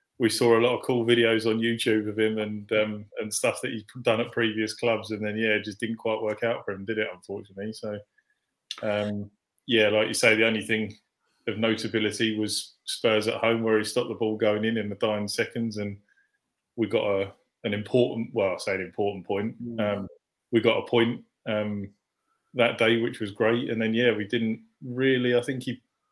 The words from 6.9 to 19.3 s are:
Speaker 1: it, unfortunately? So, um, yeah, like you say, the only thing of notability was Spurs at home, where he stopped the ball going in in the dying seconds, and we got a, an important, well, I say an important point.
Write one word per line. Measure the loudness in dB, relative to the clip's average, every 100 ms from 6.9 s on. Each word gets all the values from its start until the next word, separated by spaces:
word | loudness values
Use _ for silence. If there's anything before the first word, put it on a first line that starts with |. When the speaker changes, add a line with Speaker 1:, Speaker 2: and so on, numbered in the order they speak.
| -4
Speaker 1:
it, | -4
unfortunately? | -8 -12 -12 -12 -12 -10
So, | -10 -10 -10 -12 _ _ _ _ _ -18 -8
um, | -4 -2 -2 -4 -8 _ _ _ 0
yeah, | 2 4
like | 2 0
you |
say, | 2 4 4
the | 4
only | 0
thing | -2 -2 -4 -8 _ _ _ _ -8
of | -2
notability | 0 0 0 0 0 0 0 0
was | -2 -4 -8 _
Spurs | -12 -2 2 2 0
at | 0
home, | 0 2
where | 2 2
he | 2
stopped | -2 -2
the | -2
ball | -2 0
going | 2 2 0
in | -2
in | -4
the | -2
dying | -2 0 -2
seconds, | -4 -4 -4 -4 -4
and | -6 -8 _ _ _ _ _ _ _ -4
we | 0
got | 0 0
a, | 0 -2 -8 _ _
an | -6
important, | -4 0 2 2 0 -6
well, | 0 0
I | 0
say | -4 -4
an |
important | -4 -4 -4 -4
point. | -4